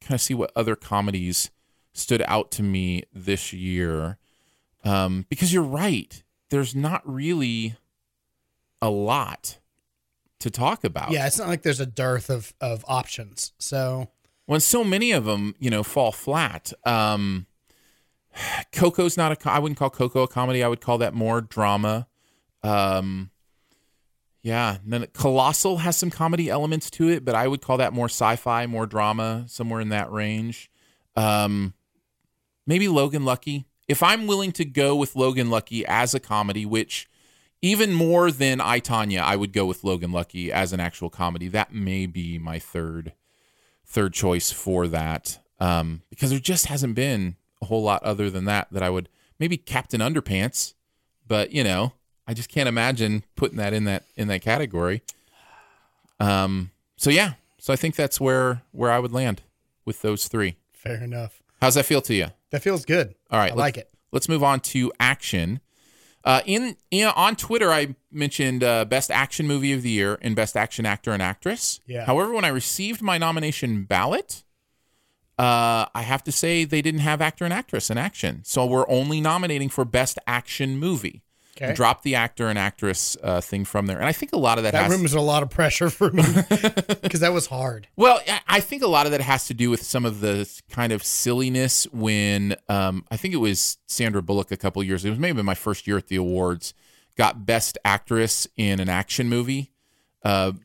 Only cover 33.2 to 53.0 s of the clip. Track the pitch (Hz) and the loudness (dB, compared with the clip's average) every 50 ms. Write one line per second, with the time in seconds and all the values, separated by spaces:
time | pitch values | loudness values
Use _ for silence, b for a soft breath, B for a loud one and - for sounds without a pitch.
33.2 | 135 131 127 - - 151 143 143 - - _ _ _ - 143 - 170 180 214 226 | 0 0 -2 -2 -4 -6 -8 -8 -8 -12 _ _ _ -2 2 4 4 4 4 4
34.2 | 214 208 202 196 196 185 175 - 165 139 127 143 139 139 143 143 139 - - 131 | 2 0 0 0 0 -2 -2 -4 -6 -2 0 2 2 2 2 2 0 -2 0 0
35.2 | 131 131 127 127 120 117 113 110 - - 117 117 - - 95 113 123 117 - 127 | 0 2 2 0 0 0 0 0 -2 -4 -6 -6 -2 0 0 0 2 0 -2 -4
36.2 | - - 107 104 104 98 98 107 107 104 110 110 107 - - - - b b b | -4 -2 -2 -2 0 -2 -4 -4 -4 -2 -2 -2 -2 -2 -6 -10 -10 b b b
37.2 | b b b b b b b _ 175 185 214 208 220 202 175 165 165 165 175 175 | b b b b b b b _ 0 2 2 4 2 2 2 2 4 4 6 6
38.2 | 175 170 143 131 139 135 131 131 - 101 120 123 - - 117 113 107 104 95 90 | 6 4 4 2 2 2 2 2 0 0 0 0 0 0 0 0 0 0 0 0
39.2 | 76 82 101 101 104 98 98 104 95 92 90 - - 98 92 87 87 87 87 87 | 2 2 2 0 -2 -2 0 0 0 0 -2 -2 -2 -2 -2 -2 -2 -2 -2 -4
40.2 | 85 - - 90 87 - - 92 95 87 92 87 87 85 - - 87 82 - - | -4 -4 -6 -6 -6 -2 0 0 0 0 -2 -2 -4 -4 -6 -8 -10 -10 -6 -4
41.2 | 87 87 87 85 90 90 95 107 101 - 110 107 98 95 95 95 92 90 82 92 | -4 -4 -4 -6 -8 -4 -2 -4 -4 -4 -4 -6 -4 -4 -2 -4 -4 -4 -6 -6
42.2 | 85 85 85 82 82 82 82 82 - - - 87 82 80 80 82 78 82 - _ | -6 -6 -6 -8 -8 -8 -10 -10 -10 -8 -6 -6 -6 -6 -6 -8 -10 -12 -16 _
43.2 | _ _ _ _ _ _ _ _ _ _ _ _ _ - - 110 101 92 - - | _ _ _ _ _ _ _ _ _ _ _ _ _ -4 -2 0 0 0 0 0
44.2 | 104 90 90 87 - - - - - 95 92 90 87 85 82 80 78 80 80 - | 0 2 2 2 0 -2 -4 -4 -4 -2 0 0 0 0 0 -2 -2 -2 -4 -6
45.2 | - - - - _ _ _ _ 92 90 85 82 80 82 80 82 - _ - - | -6 -10 -12 -12 _ _ _ _ 0 2 2 2 0 -2 -6 -8 -12 _ -6 -4
46.2 | - 117 139 135 123 180 185 - - - 147 139 135 120 107 131 131 139 123 101 | -2 0 0 0 0 0 0 0 0 -2 -2 -2 -2 -2 0 0 0 0 0 0
47.2 | 92 90 87 - _ _ _ _ 101 92 110 110 107 104 98 - - 107 104 101 | -2 -4 -6 -8 _ _ _ _ -6 -2 0 0 2 2 2 2 0 -2 -2 0
48.2 | 104 98 92 92 95 101 104 101 - - 95 95 92 90 92 92 87 - _ _ | -2 -2 -2 -2 -2 0 -2 -2 -2 -4 -4 -2 -2 0 -2 -2 -4 -8 _ _
49.2 | _ _ _ - 156 170 175 - - - 135 127 - - 131 113 110 131 160 151 | _ _ _ -4 -2 -2 -2 -4 -4 -6 -6 -6 -4 -2 -2 -2 0 0 0 -2
50.2 | - - 98 92 104 127 - - - - - _ _ _ _ _ _ _ _ _ | -2 0 0 0 0 0 -2 -4 -6 -6 -10 _ _ _ _ _ _ _ _ _
51.2 | _ 113 110 107 101 - - 147 120 98 90 92 113 131 - _ _ _ _ _ | _ -2 0 0 0 0 0 0 2 2 2 0 0 -2 -6 _ _ _ _ _
52.2 | _ 117 113 117 120 - - 147 135 123 117 117 117 127 131 117 | _ -10 -8 -8 -10 -6 -2 0 0 0 2 2 0 0 0 0